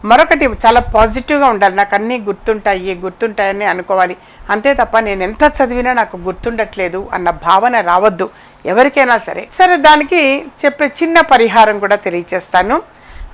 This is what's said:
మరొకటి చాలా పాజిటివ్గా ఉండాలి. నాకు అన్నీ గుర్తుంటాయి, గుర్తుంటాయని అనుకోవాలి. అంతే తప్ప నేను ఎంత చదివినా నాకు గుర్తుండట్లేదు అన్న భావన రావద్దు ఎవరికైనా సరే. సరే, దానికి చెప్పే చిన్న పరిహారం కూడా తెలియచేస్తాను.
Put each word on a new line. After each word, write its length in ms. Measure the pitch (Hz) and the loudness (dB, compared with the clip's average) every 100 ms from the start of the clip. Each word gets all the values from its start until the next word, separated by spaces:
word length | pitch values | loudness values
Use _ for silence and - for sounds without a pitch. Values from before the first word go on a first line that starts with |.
| 214 | 4
మరొకటి 400 | 247 320 320 277 | 4 4 2 0
చాలా 340 | 214 226 240 | 0 2 2
పాజిటివ్గా 680 | 240 214 220 233 247 294 269 | 2 2 2 -2 -2 0 2
ఉండాలి. 280 | 208 196 190 | 2 0 0
నాకు 200 | 202 202 | -2 -2
అన్నీ 220 | 220 247 | -2 -6
గుర్తుంటాయి, 760 | 202 196 - 214 208 190 185 180 | -6 -6 -4 -4 -2 -4 -6 -8
గుర్తుంటాయని 720 | 185 180 233 208 196 196 208 | -10 -6 -6 -2 -4 -2 -2
అనుకోవాలి. 520 | 175 175 190 180 - - - - | -4 -2 0 0 -2 -18 -20 -6
అంతే 240 | 208 277 | -2 0
తప్ప 240 | 277 220 226 | 0 0 0
నేను 260 | 220 196 | -2 -4
ఎంత 200 | 185 226 | -6 0
చదివినా 500 | 302 - 254 247 247 | 0 2 -2 -2 -2
నాకు 240 | 247 214 180 | -2 -2 -6
గుర్తుండట్లేదు 920 | 180 180 233 233 214 - 180 180 196 | -10 -8 -8 -6 -6 -4 -6 -6 -8
అన్న 160 | 180 175 | -4 -4
భావన 500 | 165 170 190 240 240 | -2 2 2 2 0
రావద్దు 500 | 175 180 214 180 190 - - _ - | 0 2 2 0 -8 -10 -20 _ -4
ఎవరికైనా 520 | 196 277 285 254 226 | 2 2 2 2 0
సరే. 300 | - 185 - | -2 -10 -12
సరే, 260 | - 370 349 | 0 2 4
దానికి 680 | 302 302 294 349 277 277 302 - 285 | 4 4 2 0 0 -2 -6 -4 -4
చెప్పే 200 | 285 294 - | -2 -4 -2
చిన్న 180 | 330 330 | 0 2
పరిహారం 580 | 320 254 226 214 214 208 | 4 4 4 4 4 2
కూడా 160 | 196 202 | 0 0
తెలియచేస్తాను. 880 | 202 175 170 180 - 185 190 302 - _ - - - | -2 -6 -6 -8 -2 0 0 -2 -4 _ -20 -18 -6